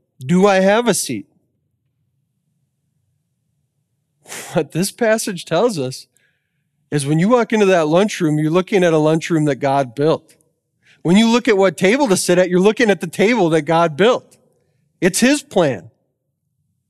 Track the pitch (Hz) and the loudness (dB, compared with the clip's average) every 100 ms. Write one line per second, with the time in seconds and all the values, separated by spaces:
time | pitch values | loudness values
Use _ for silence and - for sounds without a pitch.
0 | _ - 131 180 202 190 190 214 240 175 | _ -12 -2 2 4 4 2 2 0 -2
1 | - 107 - _ _ _ _ _ _ _ | -4 -8 -12 _ _ _ _ _ _ _
2 | _ _ _ _ _ _ _ _ _ _ | _ _ _ _ _ _ _ _ _ _
3 | _ _ _ _ _ _ _ _ _ _ | _ _ _ _ _ _ _ _ _ _
4 | _ _ - - - 180 151 160 196 - | _ _ -20 -18 -8 -6 -4 -4 -6 -4
5 | 226 220 - 175 - 165 247 170 127 - | -2 -2 -4 -10 -6 -2 -2 -4 -8 -10
6 | - _ _ _ _ _ _ _ - 147 | -20 _ _ _ _ _ _ _ -8 -6
7 | 139 160 196 247 220 220 196 180 156 170 | -2 0 2 0 0 0 2 2 2 0
8 | 214 - 160 151 156 175 180 202 180 156 | 0 -2 -2 0 0 -2 0 0 2 2
9 | 151 160 - 160 151 120 139 139 131 113 | 2 0 -2 -2 -2 -2 -2 -2 -2 -2
10 | 151 143 _ _ _ _ _ _ _ _ | -2 -2 _ _ _ _ _ _ _ _
11 | 156 196 226 233 233 196 190 - 185 269 | 0 2 4 2 0 2 0 0 0 2
12 | 269 180 - 175 185 180 196 220 220 185 | 0 0 0 0 2 2 2 2 0 0
13 | 170 - 196 247 170 160 147 165 170 143 | -4 -2 0 2 0 0 0 0 0 2
14 | 214 226 - _ _ _ _ _ _ - | 0 0 -6 _ _ _ _ _ _ -4
15 | 185 - 247 294 - 196 151 101 113 _ | -2 2 2 0 -2 -2 0 -2 -12 _
16 | _ _ _ _ _ _ _ _ | _ _ _ _ _ _ _ _